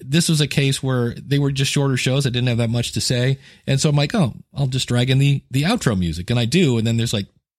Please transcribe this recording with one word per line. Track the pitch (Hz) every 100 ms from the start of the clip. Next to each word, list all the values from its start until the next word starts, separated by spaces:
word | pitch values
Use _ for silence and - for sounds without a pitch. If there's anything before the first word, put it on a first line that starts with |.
| 131
this | 151 170
was | 156
a | 143
case | - 139 135
where | 135 127 120 -
they | - 143
were | 143
just | 139 135
shorter | - 139 127
shows. | - 131 135
I |
didn't | 120 123
have | 113
that | 117
much | 120 117
to | -
say. | - 123 127 135 - - -
And | 135
so | 160
I'm | 147
like, | 143
"Oh, | 233 139 - -
I'll | - 139
just | 131 -
drag | 120 123
in | 131
the, | 143 139 -
the | 131
outro | 160 240 - 98
music." | 87 80 90
And | 120
I | 117
do. | 160 160 117
And | 113
then | 117
there's, | 113
like, | 107 98 _ _